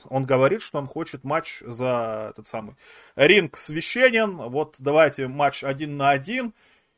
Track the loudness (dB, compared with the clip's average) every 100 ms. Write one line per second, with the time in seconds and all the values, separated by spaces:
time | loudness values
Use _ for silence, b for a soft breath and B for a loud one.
0 | -6 -2 2 4 4 2 -4 -8 -6 -8
1 | -10 -8 -4 -4 -4 -12 -12 -4 -2 -2
2 | -2 -6 -8 -12 -12 -10 -12 -18 B B
3 | B B 6 6 2 -6 -8 -6 -4 2
4 | 4 4 0 -4 -6 -4 -4 -4 2 6
5 | 4 2 -6 0 0 0 -6 -6 -6 0
6 | 2 2 -2 -6 -6 -10 b b b